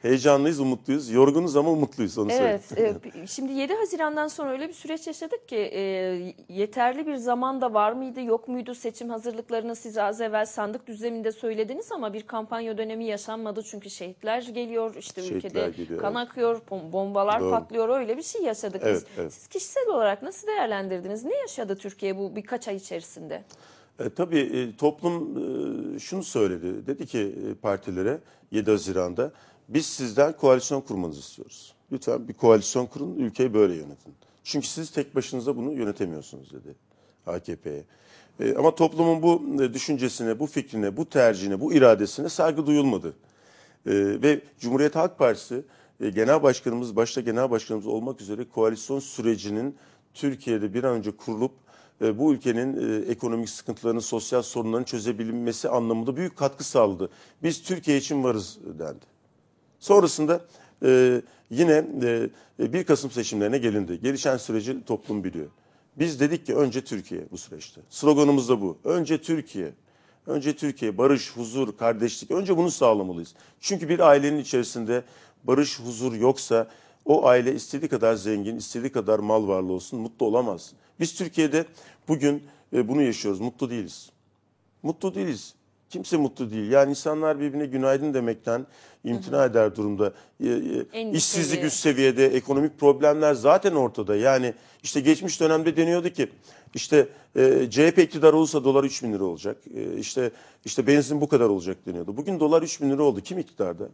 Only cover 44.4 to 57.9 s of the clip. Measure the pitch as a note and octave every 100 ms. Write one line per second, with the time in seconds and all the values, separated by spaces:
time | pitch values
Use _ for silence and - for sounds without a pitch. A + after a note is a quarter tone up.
44.4 | - _ A#2+ C3 D3 D#3 E3+ - C3+ G2+
45.4 | - B2 D3 _ _ _ A2 F#2+ A2+ D3+
46.4 | C#3+ B2+ - A#2 B2 G#2 A2+ - A#2+ A2+
47.4 | C3 A2+ - A2 G2+ A2+ A#2+ B2 G2 G#2
48.4 | A#2+ - A2+ A2 - C#3 C#3 - A#2 A2
49.4 | G2 G#2 C3 C#3+ _ _ _ - C#3+ C3
50.4 | - A2+ G2+ G2+ C3 A#2 G#2 G2+ - A2
51.4 | B2+ _ _ - _ _ A2 G#2+ D3+ C3+
52.4 | C3 A2+ B2+ C3+ A#2 A2 - A#2 A#2+ A2+
53.4 | A2+ - - A2 A#2 A#2 A2+ A#2 A2 B2+
54.4 | A#2 B2 A2+ A2+ B2+ B2+ G#2+ A2 A2+ A#2
55.4 | A#2+ A2+ - B2 A2+ A2+ A2+ C3 F3+ -
56.4 | C#3 C3+ - C3 A2 F#2 F#2 - - _
57.4 | D#3+ D#3+ - F#3 D#3